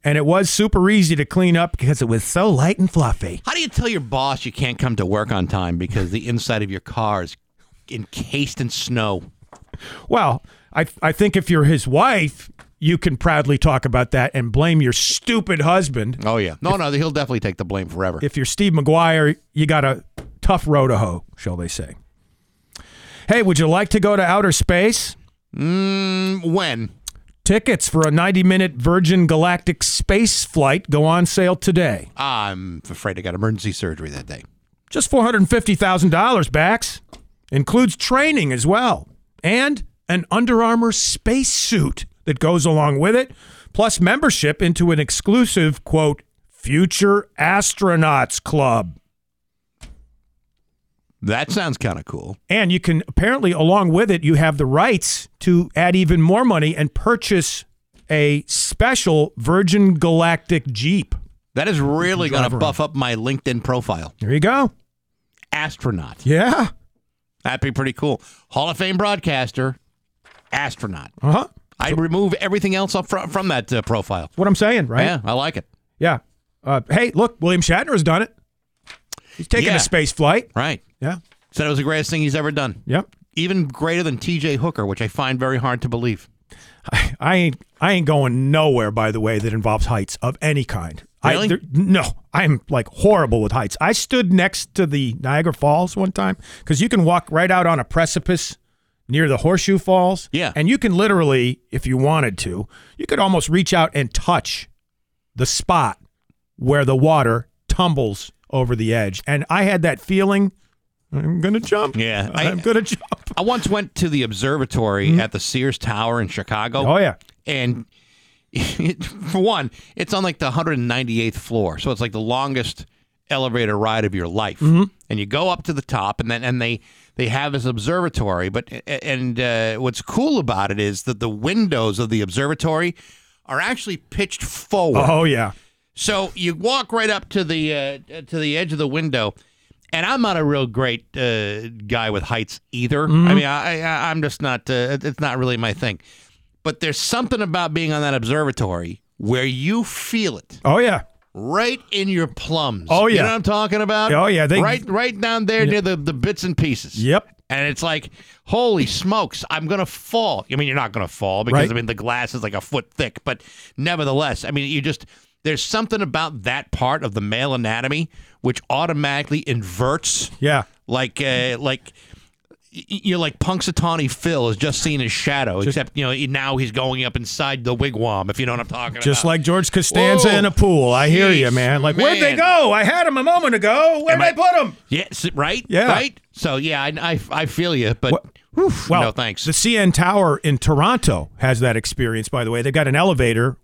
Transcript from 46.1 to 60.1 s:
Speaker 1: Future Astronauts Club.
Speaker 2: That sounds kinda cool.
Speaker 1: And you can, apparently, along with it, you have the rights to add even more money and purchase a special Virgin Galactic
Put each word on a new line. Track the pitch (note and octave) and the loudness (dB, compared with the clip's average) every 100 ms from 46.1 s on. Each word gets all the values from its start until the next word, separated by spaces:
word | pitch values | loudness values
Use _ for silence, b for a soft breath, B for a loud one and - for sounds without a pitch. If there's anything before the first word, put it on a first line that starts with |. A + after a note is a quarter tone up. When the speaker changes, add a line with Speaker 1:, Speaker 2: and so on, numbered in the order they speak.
| C#3+ _ _ _ | 0 _ _ _
Speaker 1:
Future | _ - C#3+ F#3 - G3 G3+ - - | _ -2 2 2 2 2 2 0 -2
Astronauts | D3+ F#3+ G3+ - G3 E3+ D#3 C#3 B2+ - | 0 2 0 0 2 4 4 2 0 -4
Club. | - D3+ C3+ A2+ F2+ D2+ _ _ _ _ _ _ _ _ - - _ _ _ _ _ _ _ _ _ _ _ _ | -4 0 2 2 -2 -10 _ _ _ _ _ _ _ _ -20 -20 _ _ _ _ _ _ _ _ _ _ _ _
Speaker 2:
That | G2+ A2+ D3+ | -2 -2 -2
sounds | F3+ E3+ C3 | -2 -2 -2
kinda | A#2 E2 | -4 -4
cool. | - - - G#2 - | -8 -12 -12 -14 -4
Speaker 1:
And | G3+ G3 | 0 2
you | F3+ | 2
can, | F3 D#3+ - | 2 0 0
apparently, | - G3+ C4 G#3 | 0 2 2 0
along | E3+ D#3+ G3 F#3 | 2 4 4 4
with | D#3+ A3 | 4 2
it, | F3 | 2
you | C#3+ | 2
have | D#3+ D#3+ D3 | 4 4 2
the | C3+ | 2
rights | C#3 A3 G3+ - - - _ | 2 2 2 -2 -6 -10 _
to | - F3 F3 | 2 4 2
add | - F3 F#3 | 0 2 4
even | E3+ E3+ | 4 4
more | D#3+ G3+ | 4 4
money | B3+ F3+ D3+ D#3 | 4 2 0 0
and | D3+ | -2
purchase | - - A#3 - F#3+ - - - _ _ _ - | -2 0 0 2 0 0 -6 -12 _ _ _ -4
a | D#3 D3 D3 - | 0 2 0 -2
special | - - - A#3 C4 - D#3 D3 - | -4 -4 0 0 2 2 2 2 -2
Virgin | A#2 F3+ F#3+ G3+ G3 | 0 2 4 4 4
Galactic | E3 E3 | 4 4